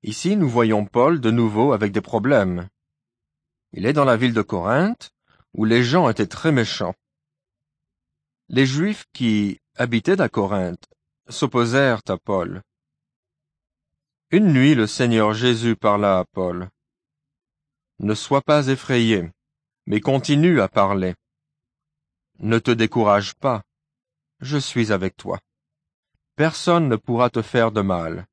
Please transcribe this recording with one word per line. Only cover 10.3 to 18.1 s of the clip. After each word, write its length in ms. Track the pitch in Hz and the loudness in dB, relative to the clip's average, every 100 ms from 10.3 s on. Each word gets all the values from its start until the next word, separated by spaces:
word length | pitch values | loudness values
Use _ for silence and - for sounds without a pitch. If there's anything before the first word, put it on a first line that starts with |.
| - 98 101 90 87 _ _ _ _ _ | -2 -2 -2 -4 -8 _ _ _ _ _
s'opposèrent 760 | 120 139 123 120 131 135 113 - | -6 -2 0 0 2 2 0 -6
à 80 | 92 | -8
Paul. 460 | - 98 90 92 - _ _ _ _ _ _ _ _ _ _ _ _ _ _ _ _ | -4 -4 -4 -10 -18 _ _ _ _ _ _ _ _ _ _ _ _ _ _ _ _
Une 220 | 185 208 | 2 4
nuit, 220 | 135 139 | 4 4
le 120 | 139 107 | 4 0
Seigneur 480 | - 123 113 107 | 0 2 2 2
Jésus 420 | 107 123 113 117 110 | 2 0 0 0 0
parla 420 | 110 104 101 92 | 0 2 2 0
à 60 | |
Paul. « 440 | 90 - 90 90 92 _ _ _ _ _ _ _ _ _ _ _ _ _ | -2 -6 -6 -6 -12 _ _ _ _ _ _ _ _ _ _ _ _ _
Ne 160 | 104 | -6